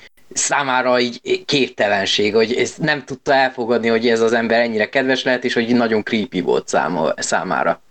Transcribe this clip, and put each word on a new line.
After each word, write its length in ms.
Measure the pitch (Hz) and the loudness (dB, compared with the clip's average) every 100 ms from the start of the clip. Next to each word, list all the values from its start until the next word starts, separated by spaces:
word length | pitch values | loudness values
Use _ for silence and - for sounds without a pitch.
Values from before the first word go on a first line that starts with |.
| - _ - | -20 _ -12
számára 680 | - - 143 139 127 123 123 | -6 -2 -2 0 0 2 2
így 440 | 120 120 - 123 | 0 -4 -4 -4
képtelenség, 920 | - 147 123 - 104 101 98 - 104 | -2 0 0 0 0 0 0 0 2
hogy 180 | 107 110 | 2 2
ezt 260 | 123 123 - | 0 -2 -2
nem 260 | 156 147 | -2 -2
tudta 300 | - 131 - | -4 -8 0
elfogadni, 540 | 135 131 - 117 120 113 | 2 2 0 -2 0 2
hogy 200 | 113 120 | 2 2
ez 120 | 113 | 2
az 120 | 113 | 2
ember 280 | 117 117 113 | 2 2 2
ennyire 280 | 120 110 - | 2 0 -2
kedves 340 | 139 131 127 | 0 0 0
lehet, 220 | 139 123 | 0 -2
és 100 | 123 | 0
hogy 200 | 123 113 | -2 2
nagyon 280 | 120 117 110 | 2 2 0
creepy 380 | 101 113 98 92 | -2 -2 -2 -2
volt 280 | 71 64 - | 0 0 0
száma-, 460 | 87 71 85 80 - | -2 -2 -2 -2 -4
számára. 640 | - 101 90 71 73 - _ | -4 -4 -2 -2 -2 -4 _